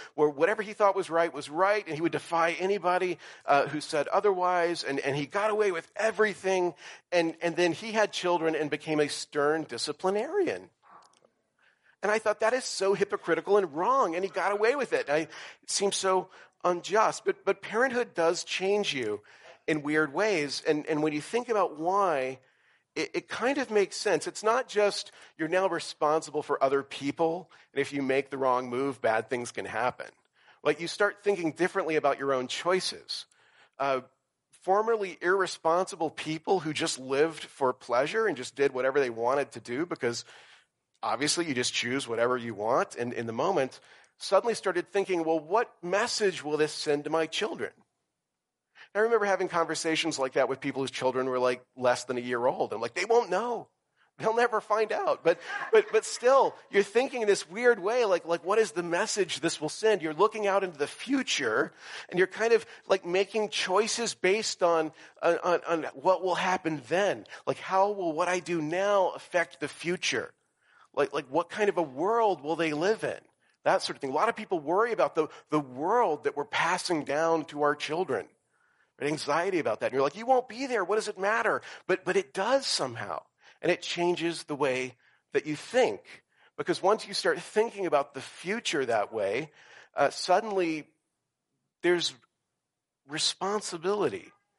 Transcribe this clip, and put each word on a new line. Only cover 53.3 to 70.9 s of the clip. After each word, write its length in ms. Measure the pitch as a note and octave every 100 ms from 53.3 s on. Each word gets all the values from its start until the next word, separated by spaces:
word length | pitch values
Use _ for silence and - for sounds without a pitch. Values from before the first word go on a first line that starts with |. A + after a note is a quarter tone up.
know. 360 | F3+ A#3+ A3+ C#3 _ _ _ _ -
They'll 180 | F3 A3
never 240 | A#3+ A3
find 320 | - G#3+ G#3+
out." 320 | G4+ F#4+ C3
But, 160 | E3 F3 - G5+ -
but, 140 | A3 G#3+
but 140 | A3
still, 500 | - - A#3+ C4+ F#3+ - -
you're 140 | G3
thinking 380 | G3 A#3 C4+ C4
in 40 | G#3
this 240 | F#3+ -
weird 300 | F#3+ B3 A3+
way, 240 | F#3 B3
like, 200 | A3 F3
like, 200 | D#3+ E3+
"What 160 | E3+ G#3+
is 100 | A3
the 140 | F3+
message 560 | F3 E3+ G#3+ G#3+ F3 -
this 200 | E3 -
will 100 | D3+
send?" 320 | - A3 G3+
You're 120 | D#3
looking 320 | D#3 G#3+ G#3+ G3+
out 160 | G3
into 160 | F#3+ D3
the 80 | C#3+
future, 880 | - - C4+ - - B2 A2+ D3+ - - - -
and 80 | F3
you're 100 | F#3
kind 240 | - A3+
of, 120 | A3+ - - -
like, 180 | F#3+
making 440 | F3 F3+ G3+ A3+ G#3
choices 640 | - F#3+ F#3+ A3 - A3+
based 480 | - F#3 G#3+ G#3+ -
on, 300 | F3 E3 D#3 - - -
on, 180 | E3 E3+
on, 180 | F3+ E3+ -
on 200 | E3+ B2+
what 280 | C3 D#3 F3+
will 140 | F3+ E3
happen 440 | F#3 F#3 E3 D3+ A#2+
then. 400 | E3+ G3+ B2+ F#2+ -
Like, 140 | - C3+
how 320 | - F#3+ G3+
will 220 | G3+ F3
what 160 | D3+ F3
I 100 | F#3
do 240 | D#3 E3+
now 460 | D3+ F3 G3+ G3+ F3 C3+
affect 420 | - F3 E3 -
the 100 | D3
future? 640 | - D#3+ F3+ - A#2+ D#2+ - _ _ _ _ _